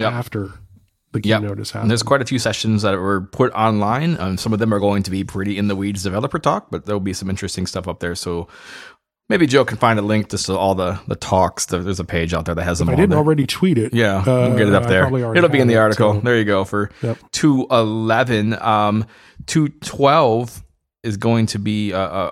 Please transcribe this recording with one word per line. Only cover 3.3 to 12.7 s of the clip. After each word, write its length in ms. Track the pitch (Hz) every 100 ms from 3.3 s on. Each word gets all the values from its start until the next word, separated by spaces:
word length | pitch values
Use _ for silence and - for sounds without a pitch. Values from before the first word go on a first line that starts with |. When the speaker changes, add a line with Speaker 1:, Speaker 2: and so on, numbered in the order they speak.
| - 127
Speaker 1:
online. 640 | - 110 104 101 123 165 160
Um, 160 | 95 92
some 160 | 113
of 80 | 107
them 140 | 110
are 60 | 101
going 220 | 101 101
to 80 | 95
be 120 | 95
pretty 340 | 95 95 98 98
in 120 | 101
the 80 | 98
weeds 260 | 101 101
developer 360 | 95 98 135 170
talk, 280 | 143 185 -
but 160 | 82 -
there'll 140 | 101
be 140 | 95
some 160 | 90 95
interesting 360 | 95 92 - 92
stuff 200 | 95 87
up 140 | 85
there. 140 | 87 85
So 340 | 90 85 85 - - - - - _ _ -
maybe 180 | 208 143
Joe 160 | 135
can 140 | 123 110
find 200 | 120 110
a 40 |
link 260 | 104 107 101
to 60 | 98
s-, 140 | -
all 260 | 92 98 95
the, 240 | 90 95 -
the 80 | 101
talks. 520 | - 95 92 - -
There, 140 | 87
there's 200 | 90 92
a 20 |
page 300 | 82 87 82
out 100 | 82 80
there 80 | 82
that 80 |
has 160 | 85